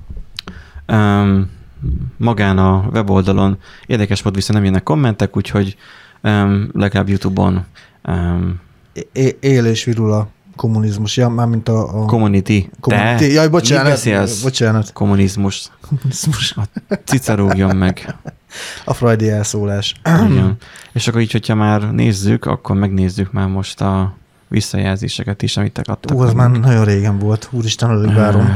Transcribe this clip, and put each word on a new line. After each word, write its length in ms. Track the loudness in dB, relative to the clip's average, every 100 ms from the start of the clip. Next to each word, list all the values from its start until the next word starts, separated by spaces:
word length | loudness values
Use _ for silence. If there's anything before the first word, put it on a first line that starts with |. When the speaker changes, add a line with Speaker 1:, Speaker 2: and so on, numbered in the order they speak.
| -14 -14 -14 -16 -16 -18 -20 -16 -2
Speaker 1:
Öm, 640 | 2 2 2 2 2 0 -8 -20 -10 -6 -6 -6 -4
magán 400 | -2 0 2 4
a 320 | 4 2 0
weboldalon 640 | -2 2 2 2 2 2 -2 -8 -16 -4
érdekes 320 | -2 0 -2
módon 180 | -2 -2
viszont 180 | 0 0
nem 80 | 2
jönnek 160 | 0
kommentek, 540 | 0 0 0 0 -2 -2
úgyhogy, 380 | -2 -2 -2 -6 -18 -20 -20 _
öm, 480 | 0 2 2 0 -2
legalább 360 | -2 0 0 0
YouTube-on, 560 | 0 0 0 2 0 -4 -12 -20 _
öm, 600 | -6 -2 -2 -2 -2 -6 -12 _ _ -16
Speaker 2:
É-, 120 | -8
é-, 240 | -2 -2 0
él 260 | 0 2 2
és 180 | 0
virul 300 | -2 0 0
a 140 | 0 -2 -10 -20 -6
kommunizmus. 600 | -2 0 0 -2 -2 0
Ja, 120 | 0
mármint 400 | 2 0 0 0
a... 320 | 0 -2 -2
a 40 | 0
Speaker 1:
Community. 640 | 2 4 2 2 0 0 -4
Speaker 2:
community. 380 | 0 2 2 4
Speaker 1:
Te 80 | 4
Speaker 2:
Jaj, 160 | 4 4
bocsánat. 340 | 2 2 2
Speaker 1:
mit 80 | 2
beszélsz? 480 | 2 2 0 0 -2
Speaker 2:
Bocsánat. 500 | -4 0 2 2 -2
Speaker 1:
Kommunizmus. 760 | -2 0 2 2 0 -4 -4 -12 _ -6
Speaker 2:
Kommunizmus. 680 | -4 -4 -2 -2 -2 -4 -4
Speaker 1:
A 60 | -6 -8 -6 -6 -2
cica 300 | -2 0 0
rúgjon 400 | 2 2 2 2
meg. 400 | 0 -2 -10 -16 -18 -20 _ -16 -16 -10 -6
Speaker 2:
A 80 |
freudi 360 | -2 0 2 0
elszólás. 640 | -2 -2 -4 -2 -2 -4 -4 0
Speaker 1:
Igen. 500 | 4 4 4 2 -2 -8 -20 -10
És 160 | -4 -2
akkor 140 | 0
így, 100 | 0
hogyha 240 | -2 -2 0
már 360 | 2 0 0
nézzük, 540 | 0 0 2 0 0 -2
akkor 300 | -4 -2 0
megnézzük 560 | 0 0 0 -2 -4
már 160 | -4 -4
most 340 | -4 -6 -6
a 320 | -2 0 -2 -6 _ _ -6
visszajelzéseket 920 | -4 -2 -2 -2 -2 -4 -6 -6 -4
is, 160 | -4 -2
amit 160 | -4
te 80 | -6
kaptak 360 | -8 -8 -2 0
Speaker 2:
Ú, 40 |
az 120 | 2
már 140 | 4 2
Speaker 1:
nekünk. 180 | 4 4
Speaker 2:
nagyon 200 | 4 4
régen 340 | 2 0 0
volt. 280 | 0 -2 -4
Úristen, 380 | -6 -4 -2 0
alig 240 | 2 2
várom. 280 | 4 4 4
Speaker 1:
Ö, 80 | 2